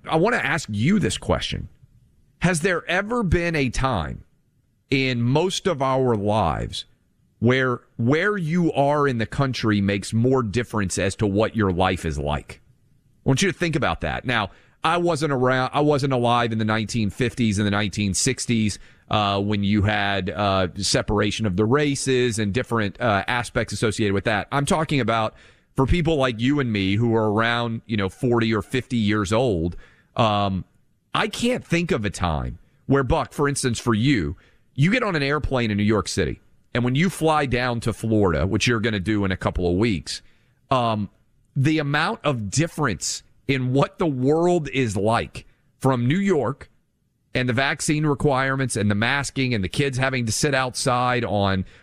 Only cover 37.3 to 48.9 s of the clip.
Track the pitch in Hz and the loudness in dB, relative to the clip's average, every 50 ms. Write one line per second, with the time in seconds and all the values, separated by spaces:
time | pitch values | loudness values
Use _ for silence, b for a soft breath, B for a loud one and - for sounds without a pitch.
37.3 | 156 151 147 127 120 120 127 123 120 117 - 117 101 - - 110 110 107 101 90 | 2 2 0 0 0 -2 0 -2 -2 -2 -4 -4 -4 -4 -2 0 2 4 4 4
38.3 | 80 69 92 98 110 101 - 123 120 110 104 117 107 101 85 107 107 101 101 95 | 2 2 0 0 0 0 2 2 2 2 0 -2 -2 -2 -2 0 0 0 0 -2
39.3 | 92 - - 104 - 92 90 87 87 92 117 120 95 73 - - - - - - | -2 -2 -2 -4 -2 0 0 0 2 2 2 0 0 -2 -4 -8 -12 -12 -14 -20
40.3 | _ _ _ _ _ _ _ _ 135 127 117 117 110 104 101 - - _ _ _ | _ _ _ _ _ _ _ _ 0 0 0 0 -2 -2 -4 -8 -10 _ _ _
41.3 | _ _ _ _ _ 139 127 156 156 156 147 143 143 151 165 202 226 - - 151 | _ _ _ _ _ 0 2 2 2 0 0 0 0 0 0 -2 -4 -2 -2 -2
42.3 | 135 113 104 95 - 135 165 165 - 165 147 120 87 - - - - - - _ | -2 -2 -4 -4 -2 -2 -2 -2 -2 -2 -2 -2 -2 -4 -6 -8 -8 -10 -12 _
43.3 | _ _ _ - 139 131 127 127 127 139 - - - - 185 156 135 123 127 139 | _ _ _ -2 -2 -2 0 0 2 2 0 0 -2 -2 -2 -2 -2 0 2 2
44.3 | 156 165 175 180 180 175 143 135 - 135 127 110 92 104 98 110 117 104 78 - | 2 4 4 2 2 2 0 -2 -2 -2 0 0 0 0 0 0 0 0 -2 -4
45.3 | - - - - _ _ _ _ _ _ - 135 131 120 120 127 160 196 196 196 | -10 -16 -18 -20 _ _ _ _ _ _ 0 2 2 2 2 2 2 2 2 2
46.3 | 175 143 113 113 143 - - - _ _ _ _ _ _ _ _ _ _ _ _ | 2 2 0 -2 -4 -6 -14 -20 _ _ _ _ _ _ _ _ _ _ _ _
47.3 | - 123 127 123 113 131 135 143 156 - - - 151 151 156 147 139 - - 147 | -4 -2 0 0 0 0 0 0 -2 -2 -2 -2 0 0 0 0 0 0 0 0
48.3 | 131 127 135 135 135 135 135 120 - 107 104 104 | 2 2 0 0 0 -2 -2 -2 -2 0 0 0